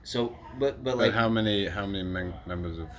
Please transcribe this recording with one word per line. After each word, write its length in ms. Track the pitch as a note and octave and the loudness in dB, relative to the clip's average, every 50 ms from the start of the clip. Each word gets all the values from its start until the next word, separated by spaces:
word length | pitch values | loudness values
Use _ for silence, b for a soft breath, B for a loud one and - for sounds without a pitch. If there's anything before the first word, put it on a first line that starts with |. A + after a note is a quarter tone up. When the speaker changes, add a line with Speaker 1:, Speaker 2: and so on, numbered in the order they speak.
| - | -10
Speaker 1:
so, 320 | - - A#2+ A#2+ A#2 - - - - - C3 | -4 -2 0 0 0 -2 -8 -14 -10 -2 0
but, 240 | C3+ C#3 - - B2+ | 0 0 0 0 -2
but, 80 | C3 | 0
Speaker 2:
But 60 | B2+ | 2
Speaker 1:
like, 160 | B2 A#2+ A#2 G2+ | 4 4 4 6
Speaker 2:
how 160 | A2+ A#2 A2+ | 4 4 4
many, 380 | A2+ A2+ A2 G#2+ G#2 G2+ G2 | 4 4 4 4 4 2 2
how 180 | E2 F2+ G2+ G2+ | 0 -2 -4 -4
many 180 | G2 G2 F#2+ F#2 | -2 -2 -2 -2
mem-, 300 | F#2 F#2 F#2 F2+ F2+ F2 - - | -2 -2 -2 -4 -4 -6 -8 -8
members 320 | F2+ F2+ F2 F2 E2+ E2 E2 | -6 -6 -4 -4 -4 -6 -6
of 100 | E2 D#2+ - | -8 -10 -12